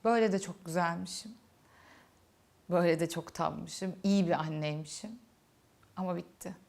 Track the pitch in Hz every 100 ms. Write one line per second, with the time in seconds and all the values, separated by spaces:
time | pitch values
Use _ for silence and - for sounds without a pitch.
0 | 220 233 220 196 185 - 170 165 170 170
1 | 180 - 214 - _ _ _ - - -
2 | _ _ _ _ _ _ - 175 175 165
3 | 165 165 160 - 156 156 165 - 190 180
4 | 196 202 170 160 156 151 151 151 156 -
5 | 214 233 _ _ _ _ _ _ _ -
6 | 185 175 - _ 180 185